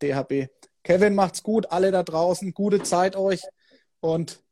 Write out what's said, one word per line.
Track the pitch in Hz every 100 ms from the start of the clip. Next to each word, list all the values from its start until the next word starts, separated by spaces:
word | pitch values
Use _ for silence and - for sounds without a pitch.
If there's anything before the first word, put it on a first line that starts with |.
D | 143 135
H |
B. | 135 139 135 _ - _
Kevin, | - 180 208
macht's | 196 180 -
gut, | - 220 208
alle | 175 190
da | 185
draußen, | 170 160 175 175 190 170
gute | 202 202
Zeit | - 175 190 190
euch | 196 185 - - _ _ _ _
und | 165 165 156 - _